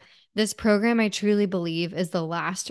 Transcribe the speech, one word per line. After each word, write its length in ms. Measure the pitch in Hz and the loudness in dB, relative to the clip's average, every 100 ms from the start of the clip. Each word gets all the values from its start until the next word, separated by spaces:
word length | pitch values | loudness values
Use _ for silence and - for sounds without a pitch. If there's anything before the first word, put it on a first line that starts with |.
| - - _ - | -20 -20 _ -2
This 180 | 214 | -2
program, 460 | - 226 208 226 233 | 0 2 4 4 2
I 80 | 220 | 2
truly 380 | - 208 208 202 | 0 2 2 2
believe, 480 | 190 170 165 170 | 0 -2 -2 -4
is 160 | 165 175 | -2 -2
the 160 | 180 160 | -2 -2
last 440 | 170 151 185 - | -4 -4 -6 -8